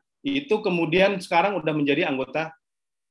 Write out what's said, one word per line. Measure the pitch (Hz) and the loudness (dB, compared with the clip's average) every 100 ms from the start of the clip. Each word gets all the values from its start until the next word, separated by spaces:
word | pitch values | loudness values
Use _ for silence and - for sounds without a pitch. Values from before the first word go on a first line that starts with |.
| _ _ | _ _
Itu | 143 139 - 214 | -4 -4 0 -2
kemudian | 208 175 160 175 196 190 | 0 0 2 4 4 2
sekarang | - 170 190 190 | 0 2 2 0
udah | 156 | -2
menjadi | 151 143 143 175 | 0 0 0 0
anggota, | 131 131 151 160 - _ _ _ _ _ | -2 -4 -6 -6 -10 _ _ _ _ _